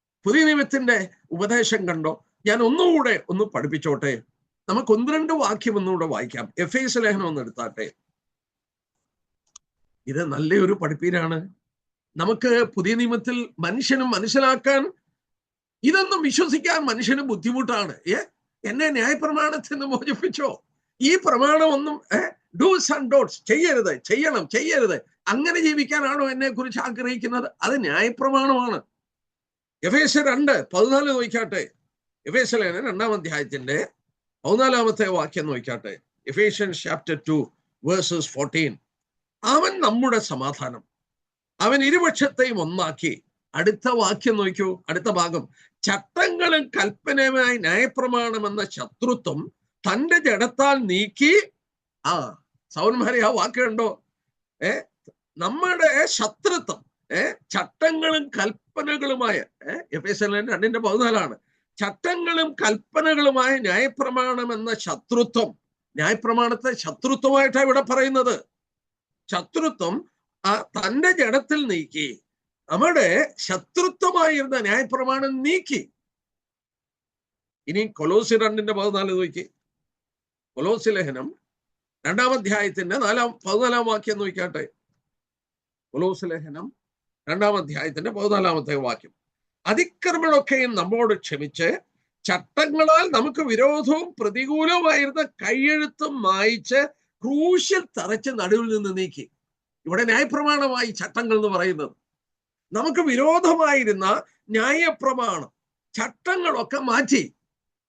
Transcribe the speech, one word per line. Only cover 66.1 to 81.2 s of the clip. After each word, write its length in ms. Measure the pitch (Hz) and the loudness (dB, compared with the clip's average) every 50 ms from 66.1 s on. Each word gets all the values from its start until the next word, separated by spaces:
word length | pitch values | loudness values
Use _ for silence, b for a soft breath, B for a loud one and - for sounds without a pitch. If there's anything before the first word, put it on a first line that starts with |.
| 220 220 226 226 226 240 240 233 240 226 247 254 240 | 0 0 0 0 2 2 2 2 0 -2 -2 -4 -4
ശത്രുത്വമായിട്ടാണ് 920 | - - - - - - 254 269 - - 269 277 269 277 269 220 262 277 | -4 -6 -10 -8 -4 -2 -2 0 0 2 4 4 4 4 4 4 4 4
ഇവിടെ 160 | 269 262 269 | 4 4 2
പറയുന്നത്. 640 | 269 - 254 269 269 269 269 262 247 247 202 135 - _ _ _ _ _ _ _ _ _ _ _ _ _ _ _ _ - | 2 0 2 2 2 2 2 2 2 2 0 -2 -4 _ _ _ _ _ _ _ _ _ _ _ _ _ _ _ _ -8
ശത്രുത്വം, 800 | - 180 180 - - 320 320 311 - - 180 170 202 302 359 _ _ _ _ _ _ _ - | -8 -8 -6 -6 -4 -2 -2 -2 -2 -2 -4 -4 -4 -4 -8 _ _ _ _ _ _ _ -2
ആ, 180 | 190 214 - - | 0 0 0 -2
തന്റെ 500 | - - 214 185 190 233 277 330 359 370 | -6 -8 -6 -4 -2 0 2 2 4 4
ജഡത്തിൽ 540 | 349 254 226 233 277 - - 302 302 285 | 4 2 2 2 2 0 0 -2 -2 -2
നീക്കി. 560 | 233 185 165 151 - - 156 147 131 110 - _ _ _ _ _ _ _ _ _ - 160 | -2 -2 -4 -4 -6 -6 -6 -6 -6 -6 -10 _ _ _ _ _ _ _ _ _ -6 -2
നമ്മുടെ 640 | 185 285 339 339 302 214 170 175 247 - - - - | 0 2 2 4 4 4 4 4 2 0 0 -4 -8
ശത്രുത്വമായിരുന്ന 1200 | - - 185 185 - _ - 349 349 359 - - - 359 370 349 330 320 311 285 269 262 269 254 | -8 -6 -6 -6 -8 _ -2 -2 0 0 0 0 0 0 2 4 2 2 2 0 -2 -2 -2 -2
ന്യായപ്രമാണം 840 | 214 196 208 254 269 - 254 254 262 262 262 269 269 269 269 262 262 | -2 0 0 0 0 -2 -2 -4 -2 -2 -2 -2 -2 -4 -4 -2 -2
നീക്കി. 500 | 294 349 370 359 - 285 170 - - _ _ _ _ _ _ _ _ _ _ _ _ _ _ _ _ _ _ _ _ _ _ _ _ _ _ _ _ _ _ _ _ _ _ _ 143 | 0 -2 -2 -2 -4 -6 -6 -6 -8 _ _ _ _ _ _ _ _ _ _ _ _ _ _ _ _ _ _ _ _ _ _ _ _ _ _ _ _ _ _ _ _ _ _ _ -4
ഇനി 180 | 165 202 220 | -2 -2 -2
കൊലോസ്യർ 580 | 214 - - 151 160 185 214 226 - 226 220 226 | -2 -4 -4 -2 2 2 2 4 4 2 2 2
രണ്ടിന്റെ 280 | 214 214 220 208 214 214 | 2 0 -2 -2 -2 -2
പതിനാല് 380 | 202 196 208 196 196 196 190 | -2 -2 0 0 -2 -2 -2
നോക്കി. 400 | 185 185 185 165 139 170 - - _ _ _ _ _ _ _ _ _ _ _ _ _ _ _ _ _ _ _ _ _ | -2 -2 -2 -4 -4 -8 -12 -14 _ _ _ _ _ _ _ _ _ _ _ _ _ _ _ _ _ _ _ _ _
കൊലോസ്യ 340 | 127 151 190 226 220 - 220 | -4 -2 0 0 0 0 0
ലേഖനം 440 | 208 190 170 139 131 127 | 0 0 0 -4 -4 -8